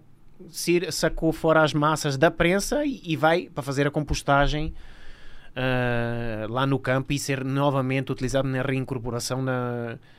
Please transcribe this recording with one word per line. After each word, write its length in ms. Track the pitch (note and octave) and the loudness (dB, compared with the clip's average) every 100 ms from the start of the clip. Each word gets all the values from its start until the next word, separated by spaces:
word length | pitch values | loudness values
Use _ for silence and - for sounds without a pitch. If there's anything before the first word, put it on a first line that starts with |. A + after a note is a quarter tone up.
| - - - - F3+ | -20 -20 -20 -20 -16
sir-, 420 | - - F3 F3 | -6 2 2 2
sacou 400 | - E3 D#3+ D#3+ | -2 -2 0 -2
fora 300 | D3+ E3 D#3+ | 0 4 6
as 100 | D#3 | 4
massas 460 | D3+ D3 D#3 D3+ C3+ | 4 2 2 -2 2
da 120 | E3 | 2
prensa 540 | E3 E3+ G3 G3 C4+ | 4 2 2 0 0
e, 160 | D4 A3 | -2 -4
e 140 | F3 D3 | -4 2
vai 320 | D#3 E3+ F3+ | 4 2 0
para 80 | - | -6
fazer 240 | C3+ C3+ C#3+ | -4 0 0
a 40 | |
compostagem, 840 | D#3 D3 C#3+ - C#3 C#3+ D3+ D#3 - - - - - - - - | 0 -2 -2 2 4 4 2 -4 -8 -14 -14 -14 -12 -14 -14 -10
ah, 920 | - C3 B2+ B2 A#2+ A#2+ A#2 A#2 G#2+ A2 | -4 0 2 2 0 -2 -2 -4 -4 -4
lá 180 | A#2+ C#3 | 0 2
no 120 | C3+ | 0
campo 340 | C3 C3 C3 | 2 0 0
e 60 | C#3 | -4
ser 260 | - C3+ | -2 -2
novamente 680 | C3 C3+ C#3+ C#3 C3 C3+ C3 | -2 2 2 2 0 0 -2
utilizado 380 | C3+ B2+ C3+ C3+ | -4 -2 0 0
na 140 | C3 | 0
reincorporação 800 | B2+ C3 B2+ B2+ A#2 A#2+ A#2 B2+ | -2 -2 -2 -4 -4 -6 -4 -2
na, 560 | C3 B2+ B2 A#2+ A#2 A#2 - | -2 -2 -2 -4 -6 -10 -16